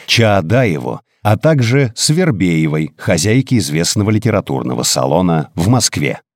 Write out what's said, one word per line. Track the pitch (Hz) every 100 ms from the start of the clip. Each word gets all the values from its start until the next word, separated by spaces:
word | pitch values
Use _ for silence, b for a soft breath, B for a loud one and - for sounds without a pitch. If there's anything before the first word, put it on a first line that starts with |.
| B
Чаадаеву, | 107 113 98 80 120 120 73 60 58 _ _
а | 104 107
также | 151 151 117 135 127 -
Свербеевой, | - 156 185 98 92 82 80 78 78 -
хозяйке | - 85 98 123 135 123
известного | 71 76 85 107 104
литературного | 107 110 104 - 65 60 62
салона | 62 - 65 80 90 82 -
в | - 90
Москве. | 127 - - 69 - _